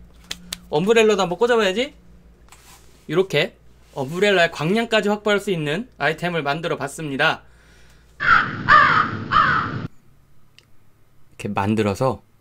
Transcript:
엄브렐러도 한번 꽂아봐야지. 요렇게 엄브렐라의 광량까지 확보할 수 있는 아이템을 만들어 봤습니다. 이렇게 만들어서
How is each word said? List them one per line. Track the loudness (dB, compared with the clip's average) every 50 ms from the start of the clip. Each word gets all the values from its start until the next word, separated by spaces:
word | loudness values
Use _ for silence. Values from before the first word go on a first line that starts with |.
| -20 -20 -20 -18 -16 -16 -16 -16 -16 -14 -14 -14 -8 -4
엄브렐러도 | -2 0 2 4 4 4 4 4 4 2
한번 | 0 -2 0 0
꽂아봐야지. | 0 2 2 2 2 0 0 -2 -4 -6 -8 -14 -20 -20 -20 -20 -20 -20 -20 _ -20 -20 -20 -20 -20 -20 -20 -20 -20 -20 -20 -18 _ -2
요렇게 | 0 0 0 2 0 0 0 -2 -6 _ -20 -20 -20 -20 -20 -12 -8
엄브렐라의 | -8 -8 -6 -2 0 2 4 4 4 4 2
광량까지 | 0 -2 -2 0 0 0 0 0 0 0 0 0
확보할 | -2 -2 0 0 0 0
수 | 0 -2
있는 | -4 -2 -2 -4 -4 -4 -6 -10 -6 -4
아이템을 | -2 -2 -2 -2 -4 -4 -4 -2
만들어 | -2 -2 -4 -4 -4 -6 -6
봤습니다. | -6 -6 -8 -8 -10 -8 -6 -2 0 0 0 0 -4 -8 -20 -20 -20 -20 -20 -20 -20 -20 -20 -20 -20 -20 -20 _ -4 2 2 4 4 2 -2 -6 -4 2 4 6 6 6 4 2 0 0 -2 -4 -8 -6 -2 0 0 2 2 0 -2 -2 -4 -6 -8 -10 -12 -14 -18 -20 -20 -20 -20 _ _ -20 -20 -20 -20 _ -20 -20 _ -20 -20 -20 -20 -20 _ _ _ _ -20 -20 -20
이렇게 | -14 -10 -8 -6
만들어서 | -4 -2 0 0 0 0 0 0 0 0 -2 -2 -2 -4 -10 _ _ _